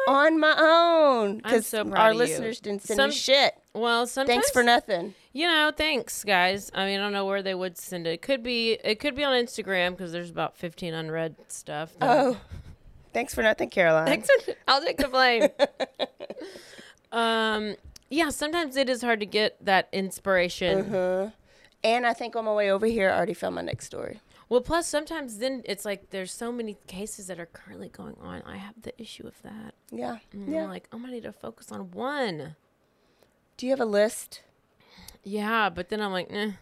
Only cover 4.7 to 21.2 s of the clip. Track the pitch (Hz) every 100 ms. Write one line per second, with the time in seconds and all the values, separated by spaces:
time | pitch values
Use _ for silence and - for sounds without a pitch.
4.7 | 247 - 180 196 - _ 262 339 311 302
5.7 | 302 311 269 - - 208 185 180 202 196
6.7 | - 196 196 208 202 196 196 190 180 185
7.7 | 175 - 180 165 170 - 269 240 233 226
8.7 | 220 - 214 294 262 285 254 240 - 190
9.7 | 185 180 180 175 170 175 165 156 - 175
10.7 | - 175 160 160 160 160 151 - - -
11.7 | 151 160 - 269 285 262 214 - - -
12.7 | - - - - 233 269 - 220 214 254
13.7 | 196 170 160 160 277 240 539 - - -
14.7 | 269 320 - 277 254 254 233 294 - 277
15.7 | - 214 - - _ - - 381 - -
16.7 | - - - _ 233 226 226 220 214 214
17.7 | - - - _ 285 311 - 302 339 302
18.7 | 262 254 247 240 220 202 208 214 - 196
19.7 | 190 - 190 190 - 196 185 180 - 180
20.7 | 190 196 196 180 185